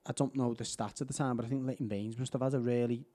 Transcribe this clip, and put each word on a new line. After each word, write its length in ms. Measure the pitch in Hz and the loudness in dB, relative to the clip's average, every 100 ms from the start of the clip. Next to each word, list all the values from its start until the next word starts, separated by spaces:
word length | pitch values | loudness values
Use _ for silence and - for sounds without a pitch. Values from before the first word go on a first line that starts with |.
| - | -4
I 60 | |
don't 220 | - 135 | 0 0
know 180 | 135 120 | 2 0
the 100 | 113 | 0
stats 360 | 113 - 104 - | -4 -4 -4 -4
at 60 | 143 | -4
the 60 | |
time, 220 | - 135 120 | 0 0 0
but 100 | 113 | 0
I 20 | |
think 160 | 135 131 | -2 -2
Leighton 200 | 131 110 | -2 -2
Baines 300 | 101 107 113 | -2 -2 -4
must 140 | 131 | -2
have 100 | 131 | 0
had 120 | 131 | 2
a 40 | 135 | 2
really 460 | 120 120 120 120 - | 4 4 2 0 -4